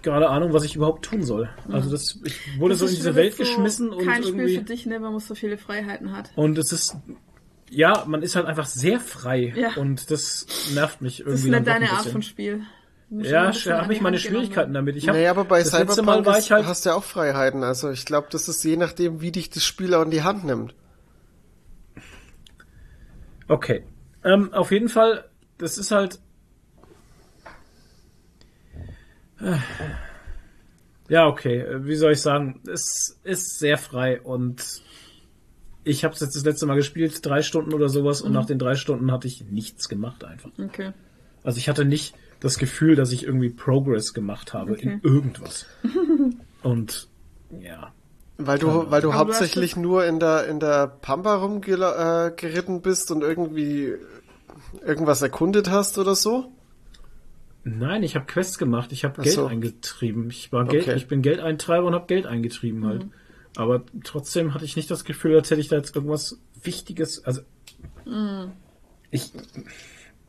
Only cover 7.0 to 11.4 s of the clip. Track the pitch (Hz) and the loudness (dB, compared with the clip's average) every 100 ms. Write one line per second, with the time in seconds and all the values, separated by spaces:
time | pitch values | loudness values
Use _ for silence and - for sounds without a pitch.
7 | - - _ _ _ _ _ 143 165 208 | -14 -20 _ _ _ _ _ 4 6 6
8 | 151 156 170 180 165 156 139 127 156 240 | 0 -4 -2 -2 0 -4 -4 0 2 2
9 | - 131 123 131 120 120 - 147 139 135 | -2 -10 -2 0 0 0 -2 0 -2 -2
10 | - 151 - - - - 147 143 151 - | -2 -4 -2 -6 -8 -8 -2 0 0 -2
11 | 127 - 143 135 | -8 -6 -2 0